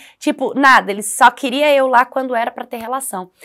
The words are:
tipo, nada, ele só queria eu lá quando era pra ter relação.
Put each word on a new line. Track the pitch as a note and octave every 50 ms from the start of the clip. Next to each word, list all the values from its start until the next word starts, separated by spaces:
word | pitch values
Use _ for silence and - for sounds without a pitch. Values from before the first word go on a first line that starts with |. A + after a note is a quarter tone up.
| - - _ -
tipo, | - D4+ D4+ - B3+ G#3+ -
nada, | C4 C#4+ C4+ C4 G#3+ F#3 F#3+
ele | G3 G#3 G#3
só | - - - - B3
queria | B3 - C#4 B3 A#3+ C#4+ D4 D4+ C#4+
eu | C#4 C4+
lá | C4 B3+ A#3+ B3+
quando | B3 - C4+ C4 B3+ B3+
era | A3+ A#3 A#3+
pra | A#3 A#3 A#3+
ter | A#3 B3 A#3
relação. | A3+ A3+ B3+ C4+ C4+ - - F#3 F#3 F#3 _ _ -